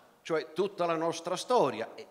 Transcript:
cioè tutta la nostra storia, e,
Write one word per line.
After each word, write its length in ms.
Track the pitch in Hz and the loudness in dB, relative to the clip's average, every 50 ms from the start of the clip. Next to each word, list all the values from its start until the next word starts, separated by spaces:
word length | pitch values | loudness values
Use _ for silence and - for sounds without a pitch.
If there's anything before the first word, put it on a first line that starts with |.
| - _ _ _ - | -20 _ _ _ -6
cioè 300 | - 165 156 - - - | -2 -2 -2 -2 -2 -2
tutta 340 | - 196 190 - - 175 | -2 -2 -2 0 0 0
la 80 | 170 165 | 0 0
nostra 420 | 160 160 170 156 - - - - | 0 0 -2 -2 -4 -4 -6 -6
storia, 580 | 175 - - 247 233 170 131 117 107 110 - - | -4 0 2 4 4 4 4 2 -2 -6 -8 -10
e, 120 | - 110 - | -14 -18 -18